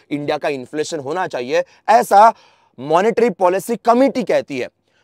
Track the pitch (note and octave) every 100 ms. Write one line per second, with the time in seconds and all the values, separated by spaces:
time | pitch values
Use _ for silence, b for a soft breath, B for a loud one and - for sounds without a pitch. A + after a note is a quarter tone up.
0 | b C#3+ D3 D3+ E3 C#3 B2 D3+ D3 E3
1 | C3 F3 E3+ C#3 B2+ E3 F3 b - A3+
2 | A3+ G3+ A3+ b b b b - C#3 E3
3 | A3 A3+ A#3+ F3+ F3+ F#3+ - A#3 A#3 A#3+
4 | C4+ B3+ G3 D3+ A#2+ C3+ G#2 _ _ _